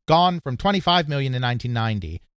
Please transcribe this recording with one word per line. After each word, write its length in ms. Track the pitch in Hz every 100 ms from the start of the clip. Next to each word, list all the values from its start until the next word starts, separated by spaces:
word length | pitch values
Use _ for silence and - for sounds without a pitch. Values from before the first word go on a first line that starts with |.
| -
gone 340 | 165 180 175
from 160 | 139 120
twenty-five 520 | 196 196 175 175 151
million 260 | 143 135
in 80 | 127
nineteen 300 | 123 120 127
ninety 500 | 117 113 107 82 85 _ _